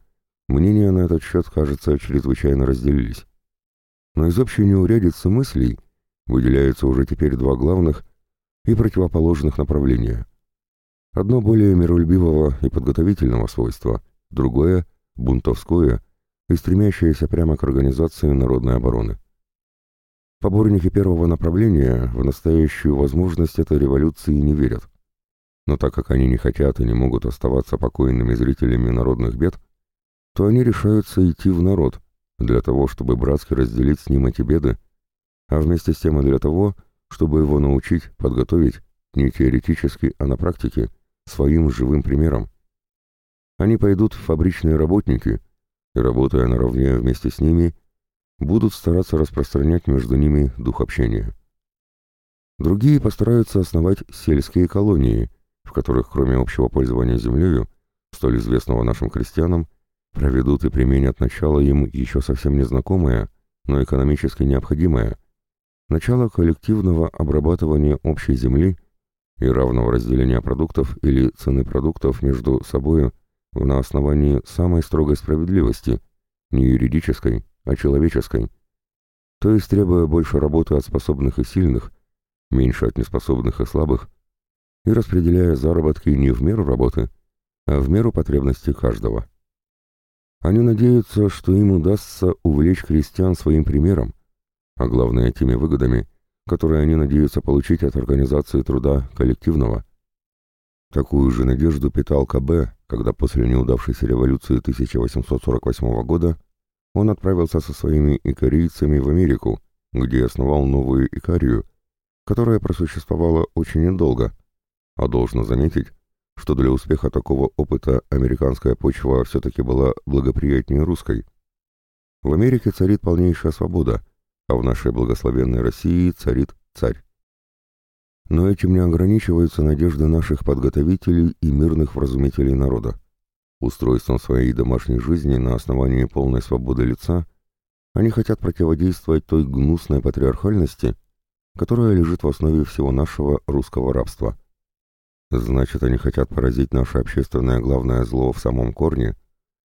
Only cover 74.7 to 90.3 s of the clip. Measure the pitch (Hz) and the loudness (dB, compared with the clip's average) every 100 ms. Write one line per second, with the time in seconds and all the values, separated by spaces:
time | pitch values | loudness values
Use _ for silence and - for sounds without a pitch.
74.7 | 87 78 78 76 78 - 78 85 95 - | 0 0 -2 0 -2 -2 -2 0 0 0
75.7 | - - 58 - _ _ _ _ 65 64 | -2 -4 -4 -6 _ _ _ _ 0 2
76.7 | 64 62 78 - - 58 55 - _ - | 2 0 -2 -2 -4 -2 -4 -8 _ -6
77.7 | 67 71 69 82 - - 55 55 - _ | -2 0 2 2 0 -4 -4 -6 -10 _
78.7 | _ _ _ _ _ _ _ 104 110 - | _ _ _ _ _ _ _ 2 2 2
79.7 | 101 92 87 80 85 78 71 73 80 80 | 0 2 2 2 0 0 0 0 0 0
80.7 | 73 - 67 - 69 67 - 60 95 87 | -2 -2 -6 -4 -2 -2 -2 -4 0 0
81.7 | 58 - - _ _ _ _ _ 65 64 | 0 -6 -18 _ _ _ _ _ 0 0
82.7 | 60 57 62 58 65 - 62 60 - - | 0 -2 -2 -6 -6 -4 -2 -2 -4 -4
83.7 | - 76 64 - _ _ _ _ _ _ | -2 0 -2 -4 _ _ _ _ _ _
84.7 | _ - 113 107 90 85 90 87 71 76 | _ 0 0 2 0 2 2 2 2 0
85.7 | 85 78 76 - 67 67 58 71 110 73 | 2 0 0 0 2 2 2 0 0 -2
86.7 | 62 62 - 55 - _ _ _ _ - | 0 0 -2 -6 -10 _ _ _ _ -2
87.7 | 71 67 98 113 85 69 71 67 64 69 | -2 2 2 2 -2 0 0 0 -2 -4
88.7 | 67 62 53 55 57 - _ _ _ _ | -2 -2 -2 -4 -6 -8 _ _ _ _
89.7 | _ _ _ _ _ _ | _ _ _ _ _ _